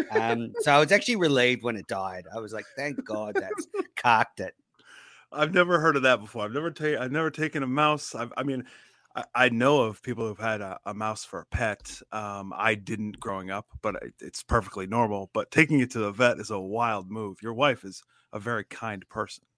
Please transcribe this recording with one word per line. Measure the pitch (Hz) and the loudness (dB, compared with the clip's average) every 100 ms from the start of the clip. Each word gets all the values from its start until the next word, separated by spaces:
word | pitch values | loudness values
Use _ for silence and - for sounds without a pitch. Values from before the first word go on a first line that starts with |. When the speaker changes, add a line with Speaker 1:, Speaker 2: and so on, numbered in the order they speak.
| - | 2
Speaker 1:
Um, | - 113 117 117 466 | 2 2 0 -2 -2
so | 151 | 4
I | 143 | 6
was | 151 | 8
actually | 202 - 220 | 4 4 2
relieved | 160 131 123 123 | 4 6 4 4
when | 120 107 | 0 -4
it | - | -4
died. | 98 95 92 87 | -4 -4 -8 -10
I | 110 | -10
was | 107 | -10
like, | 107 - - | -10 -10 -8
"Thank | 143 131 | -6 -6
God | - 107 107 | -6 -6 -4
that's | 381 95 392 - 403 | -4 -4 -8 -8 -8
Speaker 2:
<laughs> | - - | -8 0
Speaker 1:
carked | 123 113 113 - | 4 4 4 -4
it." | 92 - _ _ _ - - - _ | -8 -10 _ _ _ -20 -20 -20 _
Speaker 2:
I've | 147 156 | -2 2
never | 180 175 170 | 4 4 6
heard | 160 | 4
of | 139 | 6
that | 131 117 | 6 4
before. | 107 113 | 0 -6
I've | 104 | -4
never | 135 165 | -4 -4
ta-, | 147 151 127 | -2 -2 -2
I've | 127 | -2
never | 151 160 | 0 -2
taken | 151 156 151 | -2 -4 -2
a | 131 | -2
mouse. | 139 151 151 - | 2 2 2 -4
I've, | 117 120 - | -8 -8 -4
I | |
mean, | 139 131 - - _ _ _ | -4 -4 -6 -14 _ _ _
I, | - - | -10 -4
I | 123 127 | 2 4
know | 117 131 147 | 4 4 4
of | 113 101 | 2 -2
people | 127 113 113 | -8 -6 -6
who've | 104 | -4
had | 113 107 | -4 -2
a, | 95 - 101 | -4 -10 -10
a | |
mouse | 104 107 110 | -6 -4 -6
for | - 90 | -10 -12
a | |
pet. | - 123 113 101 - - - | -6 -2 -2 -4 -10 -16 -12
Um, | 107 104 101 98 - | -10 -8 -8 -8 0
I | 110 | 0
didn't | 107 92 110 104 - | 0 -2 -6 -6 -8
growing | 110 95 92 | -8 -6 -6
up, | 101 - - | -8 -10 -6
but | 110 95 | -4 -4
I, | - - | -8 -14
it's | - - | -14 -12
perfectly | - 117 92 98 95 | 0 0 0 -6 -2
normal. | 117 113 101 98 | 0 2 0 -4
But | 107 - | -4 0
taking | 156 156 147 | 2 4 4
it | 120 | 2
to | 117 | 0
the | 104 | -2
vet | 101 123 82 | 4 4 2
is | 101 | -4
a | 101 | -6
wild | 95 113 117 104 92 | -4 -2 0 -2 -6
move. | 110 104 90 | -8 -8 -8
Your | 113 | -8
wife | 113 143 123 | 0 0 0
is | 95 - - _ _ | -6 -16 -20 _ _
a | 107 | -10
very | 113 113 | -4 -4
kind | - - 113 98 - | -6 -10 -8 -10 -8
person. | 110 107 - _ | -6 -6 -8 _